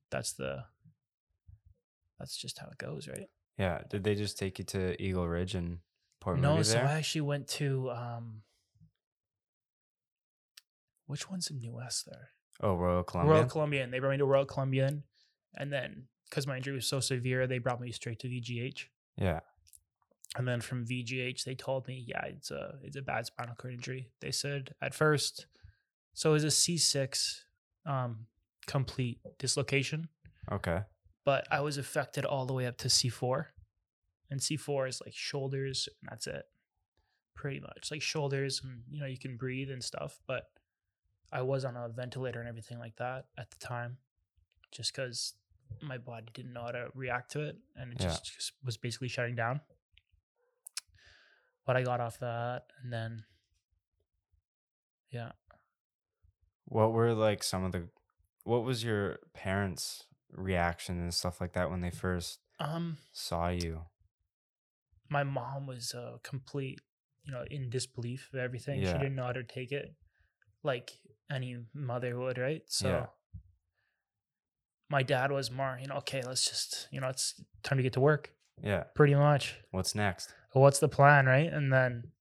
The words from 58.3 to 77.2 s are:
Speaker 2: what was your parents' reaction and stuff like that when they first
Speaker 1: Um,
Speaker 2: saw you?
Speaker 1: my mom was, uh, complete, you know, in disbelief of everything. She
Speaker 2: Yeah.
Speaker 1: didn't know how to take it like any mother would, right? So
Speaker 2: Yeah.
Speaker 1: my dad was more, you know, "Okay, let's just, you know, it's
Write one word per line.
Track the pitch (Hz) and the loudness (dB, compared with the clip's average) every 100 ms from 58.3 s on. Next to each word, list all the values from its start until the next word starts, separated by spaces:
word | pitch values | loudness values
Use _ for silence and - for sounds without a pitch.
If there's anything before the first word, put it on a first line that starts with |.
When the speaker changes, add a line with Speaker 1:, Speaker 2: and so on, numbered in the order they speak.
| _ | _
Speaker 2:
what | - 120 | 0 0
was | 117 117 | 2 0
your | 117 104 98 - - | 0 0 0 -4 -12
parents' | - 98 98 98 76 - - - _ _ | -8 -2 0 0 -2 -8 -10 -16 _ _
reaction | - 95 87 85 85 - 87 | -8 0 2 2 0 -4 -4
and | 87 | -2
stuff | 85 90 - | -2 -2 -2
like | 87 | -4
that | 90 85 | 0 0
when | 90 | 0
they | 87 | -4
first | - 92 90 85 - _ - | -2 -2 -2 -4 -10 _ -8
Speaker 1:
Um, | 151 165 170 156 - | -6 -4 -6 -8 -12
Speaker 2:
saw | - - 82 87 | -14 -4 0 0
you? | 87 85 80 82 _ _ _ _ _ _ _ _ _ _ _ - | 0 -2 -6 -10 _ _ _ _ _ _ _ _ _ _ _ -4
Speaker 1:
my | 147 | -2
mom | 139 135 123 139 139 | 0 -2 -4 -6 -8
was, | 123 117 | -8 -8
uh, | 123 120 120 | -8 -10 -12
complete, | - 135 - 143 135 135 - _ _ _ | -10 -10 -6 -6 -6 -8 -18 _ _ _
you | 147 | -12
know, | 127 120 | -10 -8
in | 143 127 | -8 -4
disbelief | 127 - - 120 131 - | -4 -4 -6 -8 -8 -8
of | 131 | -4
everything. | 123 123 - 135 | -4 -4 -4 0
She | |
Speaker 2:
Yeah. | 95 - | 2 2
Speaker 1:
didn't | 139 135 | 0 0
know | 123 | -4
how | |
to | 127 | -4
take | 113 127 127 | -8 -10 -6
it | 143 147 - _ _ _ _ _ _ | -6 -8 -16 _ _ _ _ _ _
like | 147 123 - - - _ - | 0 0 -4 -18 -20 _ -6
any | 135 127 120 117 | -6 -4 -8 -10
mother | 143 127 123 123 120 | -6 -4 -2 -2 -2
would, | 127 123 | -2 0
right? | 131 160 - | -2 -2 -4
So | - 98 | 0 2
Speaker 2:
Yeah. | 85 - - _ - - _ _ _ _ _ _ _ _ _ _ _ _ _ - | 2 -2 -10 _ -18 -18 _ _ _ _ _ _ _ _ _ _ _ _ _ 0
Speaker 1:
my | 143 | 2
dad | 131 131 135 | 4 2 2
was | 139 120 | 0 -2
more, | 127 135 127 | -2 -4 -4
you | 135 | -6
know, | 139 | -6
"Okay, | - 135 | -4 -4
let's | 123 131 - | -2 0 0
just, | - - - - | 0 -4 -6 -8
you | 135 | -4
know, | 131 | -4
it's | 131 | -2